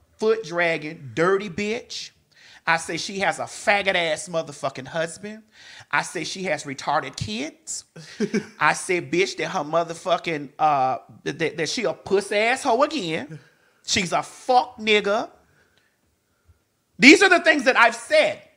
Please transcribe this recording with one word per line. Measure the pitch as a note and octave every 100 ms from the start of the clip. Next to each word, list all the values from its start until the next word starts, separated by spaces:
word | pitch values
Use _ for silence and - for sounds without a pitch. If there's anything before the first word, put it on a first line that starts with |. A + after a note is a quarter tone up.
| _ -
foot-dragging, | A3 A3 D#3+ E3+ E3+ D#3+ D3+ E3 C3+
dirty | A2 F3 G3 G#3
bitch. | E3 G#3 A3+ - - - _ _ _ - - -
I | E3
say | - E3
she | - G3
has | F#3 D3
a |
faggot-ass | A#2 - - G3+ F#3+ F3+ E3 D3+ -
motherfucking | E3 D3 C#3+ C#3 C3+ -
husband. | E3 E3+ F#3+ G#3 A3 - - - - -
I | D3
say | - F3
she | D#3 F#3+
has | F#3 D3
retarded | C#3+ C3+ - D3+ C#3 -
kids. | - G#3+ D#4 - - - - E3 - -
<laughs> | G3 - - -
I | D3+
say, | D#3+ - F3
bitch, | C#3 E3+ F#3 -
that | D#3+
her | F3+
motherfucking, | D3 E3 E3 E3 F#3 F3 F3 D3+ C#3 -
uh, | D#3 C#3+ C3 A#2+ - A2
that, | D3+ C#3+
that, | D#3 E3
that | D3+
she | -
a | F#3
puss-ass | - - G3 G3 G#3 A3+ C4
hoe | C4+ A#3
again. | D4+ D#4 E3+ D#3+ D4 D3+ - _ _ _
She's | - A3 F3
a | D#3+
fuck | D3 - - B3+ D#4 -
nigga. | G#3+ G#3 G3+ A3 E4 - _ _ _ _ _ _ _ _ _ _ _ _ _ _ _ -
These | B3 F#4+
are | F#4+
the | E4+
things | E4+ D#4
that | B3 A3
I've | A#3 A3+
said | - D#4 G#3 - -